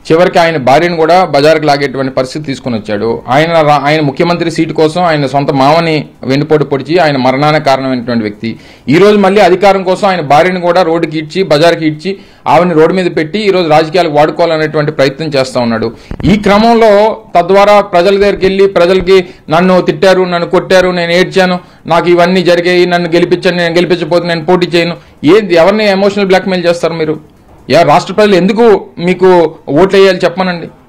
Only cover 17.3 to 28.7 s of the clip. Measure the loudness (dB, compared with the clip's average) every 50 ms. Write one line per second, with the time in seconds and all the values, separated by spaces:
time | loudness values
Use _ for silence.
17.3 | 0 0 0 2 2 4 4 6 4 4 2 2 0 0 2 2 2 2 0 0
18.3 | 0 0 -2 -2 2 2 2 2 2 2 0 2 0 0 0 2 2 2 2 -2
19.3 | -12 -20 -8 -4 -2 0 2 2 2 0 0 -2 -2 0 2 2 2 2 0 -2
20.3 | -2 -4 -4 -2 -2 -2 0 2 0 2 2 0 -2 -4 -4 -2 0 0 0 0
21.3 | 0 0 0 0 -2 -4 -8 -14 -20 -20 _ -2 -2 0 2 2 2 2 2 2
22.3 | 0 0 0 0 0 0 0 0 0 0 0 0 0 -2 -2 0 0 0 2 2
23.3 | 0 0 0 -2 -2 0 -2 -2 0 0 0 0 -2 -4 -2 -2 -2 -2 -2 -2
24.3 | -6 -6 -2 0 0 0 0 -2 -2 -2 -2 -2 -6 -10 -14 -20 -20 _ 0 2
25.3 | 2 2 2 2 2 2 2 2 2 0 0 0 0 2 0 0 0 0 0 0
26.3 | 0 0 0 -2 -4 -2 -2 -2 -2 0 -2 -4 -4 -4 -4 -4 -4 -8 -8 -20
27.3 | _ _ _ _ -20 -20 _ 0 2 2 4 4 2 2 0 -2 -2 0 2 2
28.3 | 2 2 2 0 0 2 4 4